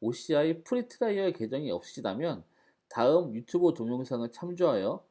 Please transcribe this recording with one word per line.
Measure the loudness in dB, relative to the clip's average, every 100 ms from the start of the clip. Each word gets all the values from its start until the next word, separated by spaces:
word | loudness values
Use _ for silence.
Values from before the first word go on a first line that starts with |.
오씨아이 | -4 -4 0 2 2 0
프리 | -2 -4 -4
트라이얼 | -2 -2 0 0
계정이 | -2 -4 -4 -4
없으시다면 | -4 -6 -6 -4 -2 -4 -4 -10 _ _ _ -8
다음 | 2 6 6 2
유튜브 | -6 -2 4 4
동영상을 | 4 -2 -4 -2 -4 -4
참조하여 | -6 -8 0 2 2 0 -2 -6